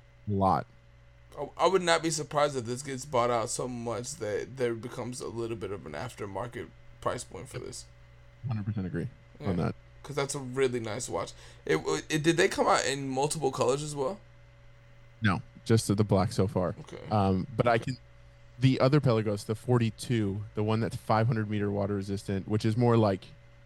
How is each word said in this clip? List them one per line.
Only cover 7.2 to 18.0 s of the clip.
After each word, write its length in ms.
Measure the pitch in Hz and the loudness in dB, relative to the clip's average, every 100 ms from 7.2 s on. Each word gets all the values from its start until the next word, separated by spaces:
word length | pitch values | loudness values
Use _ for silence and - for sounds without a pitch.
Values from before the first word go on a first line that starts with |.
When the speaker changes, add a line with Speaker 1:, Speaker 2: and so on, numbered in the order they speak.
Speaker 2:
point 260 | - 92 120 | -8 -14 -12
for 100 | - | -12
this. 260 | - - - - - - - - 117 | -12 -14 -16 -20 -20 -20 -20 -10 -6
Speaker 1:
Hundred 180 | 110 101 | -4 -4
percent 200 | 104 90 | -4 -4
agree 200 | 85 101 - - - | -4 -6 -8 -20 -8
on 160 | 101 87 | -4 0
Speaker 2:
Yeah. 80 | 85 | -2
Speaker 1:
that. 100 | - - - | -4 -14 -20
Speaker 2:
'Cause 120 | - 139 | -8 -4
that's 180 | 139 147 | -2 -4
a 40 | |
really 400 | 127 127 131 120 | -4 0 2 0
nice 260 | 110 107 - | -4 -6 -6
watch. 220 | 85 - - - - - | -4 -6 -10 -18 -8 -2
It, 120 | 156 | 0
w-, 240 | - 151 - | 0 -4 -2
it, 140 | 156 | 0
did 120 | 151 151 | 2 4
they 120 | - | 2
come 180 | - - | 4 4
out 180 | 185 - | 4 2
in 220 | 139 135 | -2 -2
multiple 420 | 131 147 156 139 | 0 0 0 -2
colors 300 | 131 120 143 | 2 2 0
as 140 | 151 147 | -2 -4
well? 240 | 131 202 - - - - - - - - - - | -4 -6 -14 -20 -20 -20 -20 -20 -20 -20 -20 -2
Speaker 1:
No, 200 | 110 87 - - | 0 0 -4 -6
just 240 | - 110 - | 2 4 4
the 160 | 101 | 2
black 300 | 101 98 92 | 4 4 2
so 120 | - 95 | 2 0
far. 280 | 95 87 - | 0 -2 -4
Speaker 2:
Okay. 160 | - - - | -12 -12 0
Speaker 1:
Um, 380 | 107 98 92 - 110 | 2 4 2 0 0
but 120 | 120 | 4
I 100 | 117 | 2
can, 200 | - 127 | 0 -10